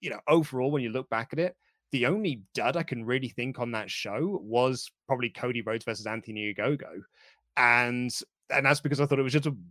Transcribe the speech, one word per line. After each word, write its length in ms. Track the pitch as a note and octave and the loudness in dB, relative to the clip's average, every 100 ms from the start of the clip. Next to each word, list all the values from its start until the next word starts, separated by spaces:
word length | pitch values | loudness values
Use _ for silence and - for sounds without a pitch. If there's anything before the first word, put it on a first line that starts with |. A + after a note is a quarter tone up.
you 80 | E3 | -10
know, 120 | G#2 - | -6 4
overall, 440 | E3 D3+ C3 C3+ | 4 4 0 0
when 120 | D3 | 0
you 80 | A#2 | -2
look 200 | B2+ - | -4 -2
back 200 | A2+ A2+ | -4 -2
at 60 | C#3+ | -2
it, 160 | F3+ - _ _ _ | -2 -4 _ _ _
the 160 | C3 A#2+ | 0 2
only 360 | G#3 G3 A#2 F#2+ | 2 0 -4 -6
dud 220 | - A#2 E3+ | -2 0 0
I 60 | |
can 220 | D#3 B2 | -2 -4
really 240 | A2+ C3 B2+ | 0 -2 -2
think 300 | - B2+ B2 | -4 -6 -4
on 140 | A#2+ | -4
that 180 | A2+ G2 | -4 -4
show 500 | - G#2 G#2+ F3+ G3 | -6 -4 -2 -2 -4
was 480 | G#2 A#2+ C3 B2 - _ - | 0 4 4 2 -8 _ -4
probably 240 | B2+ B2 | -2 -2
Cody 320 | - B2 A#2 | -4 -4 -4
Rhodes 220 | G#2+ A2+ | -4 -4
versus 220 | - G#2+ G#2+ | -4 -6 -6
Anthony 480 | A2 A2 G#2+ G#2+ | -8 -8 -6 -6
Ogogo. 460 | G2+ A#2 D3 - F2 - _ - _ _ - | -2 -2 -2 -6 -14 -16 _ -20 _ _ 2
And, 540 | A#2+ A#2+ B2 B2 B2 - - _ - | 6 6 4 0 -2 -6 -10 _ -2
and 140 | C3+ | 2
that's 160 | C#3 D3 | 4 4
because 200 | D3+ C#3+ | 2 0
I 60 | C#3+ | 2
thought 120 | C#3 | 2
it 40 | |
was 100 | C3 | 2
just 140 | D3 D3 | 2 0
a 100 | G#2+ F2 | -4 -10